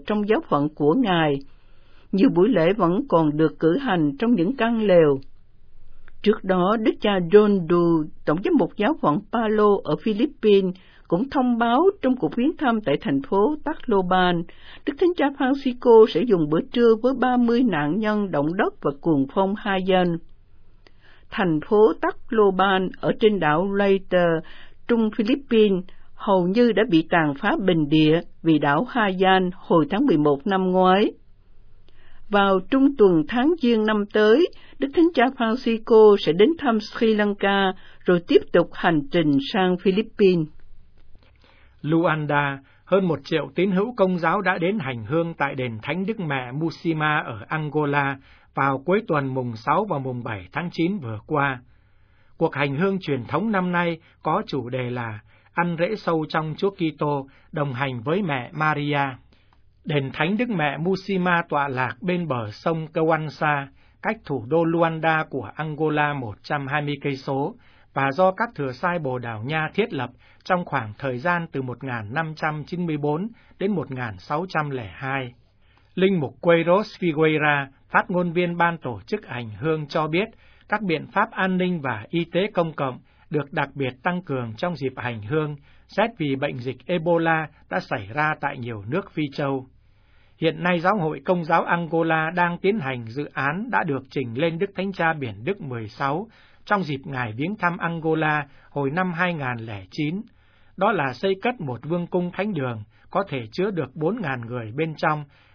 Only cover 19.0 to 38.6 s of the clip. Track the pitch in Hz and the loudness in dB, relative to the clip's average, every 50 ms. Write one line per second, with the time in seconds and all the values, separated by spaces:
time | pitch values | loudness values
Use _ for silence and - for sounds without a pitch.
19 | - 175 156 139 135 135 - 196 196 196 202 - - 214 196 190 185 190 185 185 | 0 0 2 2 0 0 0 0 0 0 -2 -4 -4 -2 -2 -2 0 2 2 4
20 | 180 175 170 165 - - - - - - - - - - - - - - - - | 4 2 0 -4 -8 -12 -20 -20 -20 -20 -20 -20 -20 -20 -20 -20 -20 -20 -20 -20
21 | - - - - - - - - 202 180 156 151 - - 226 208 214 226 - - | -20 -20 -20 -20 -18 -8 -4 -2 0 0 0 0 0 2 4 6 6 6 4 2
22 | - 339 392 - - - 240 220 208 196 190 185 185 202 190 190 185 - - - | -4 -4 -4 -6 -8 -4 0 2 2 4 4 2 2 2 2 0 0 -2 -6 -6
23 | - 156 - - 233 214 208 190 165 151 151 160 190 202 196 196 202 202 196 196 | -4 -4 0 2 2 2 2 2 2 2 2 2 0 0 0 0 2 2 2 0
24 | 190 - 180 180 175 170 165 160 165 - - - - - - - - - 240 233 | 0 0 2 2 4 4 2 0 -2 -6 -14 -16 -16 -18 -18 -8 -2 0 2 2
25 | 220 214 214 - 214 214 269 277 - - 240 220 214 208 196 180 185 - - - | 2 0 0 -2 0 0 0 -2 0 2 4 6 6 6 4 0 -2 -6 -12 -16
26 | - - - - - 214 196 185 175 180 196 240 247 240 214 - 214 247 170 160 | -18 -18 -14 -6 0 2 4 4 4 4 4 4 4 4 4 2 2 4 4 2
27 | 160 - - 170 160 147 139 - - 202 - - 196 190 180 165 151 143 156 156 | 2 4 2 2 2 2 0 -2 -2 -2 0 0 2 2 2 2 2 2 4 4
28 | 156 151 160 170 170 - - - - 165 160 143 147 143 143 151 175 247 - 254 | 6 6 4 2 0 -4 -12 -4 0 2 2 4 4 2 2 2 0 -2 -2 0
29 | 214 196 190 185 196 190 190 190 185 180 180 - - - - 165 151 139 165 208 | 0 0 2 2 4 4 4 4 2 0 -4 -6 -2 2 2 4 4 2 0 0
30 | 294 269 175 147 151 147 143 139 - 208 196 190 190 185 180 185 185 185 185 196 | 2 2 4 4 4 4 2 2 0 0 0 0 2 2 4 4 6 6 6 6
31 | 220 403 - - - - - - - - - - - - - - - - - - | 4 2 -2 -6 -18 -20 -20 -20 -20 -20 -20 -20 -20 -20 -20 -20 -20 -20 -20 -18
32 | - - - - - - 208 202 196 196 190 185 185 - - 269 269 277 277 - | -18 -16 -16 -14 -6 0 2 4 4 4 4 2 2 2 2 4 4 4 6 6
33 | 208 190 175 160 151 - 220 247 240 311 359 320 - 240 240 220 214 214 214 208 | 6 6 6 4 2 0 0 0 2 2 2 2 2 2 2 2 2 2 0 0
34 | 202 202 - 214 214 214 220 285 359 - - - - - - - - 277 - 349 | -2 0 2 4 6 6 6 6 4 2 -2 -6 -20 -16 -8 -6 -6 -2 2 4
35 | 320 349 339 262 233 262 269 - 240 226 220 247 - 233 226 220 220 - 170 220 | 4 4 4 4 2 2 2 0 -2 -2 -2 -2 -2 -2 -2 -2 2 4 8 8
36 | 214 214 202 196 - 165 151 180 208 277 330 330 285 269 226 214 208 - - - | 10 10 8 6 4 2 4 4 4 4 4 2 0 0 0 0 -2 -4 -4 0
37 | 240 220 220 208 214 208 196 - - 196 196 196 196 190 190 - - - - - | 2 2 2 2 2 0 0 0 0 0 2 2 2 0 0 -4 -10 -20 -20 -6
38 | - - 180 175 - - 277 427 - - - 175 | 0 2 2 2 4 4 4 4 4 4 2 2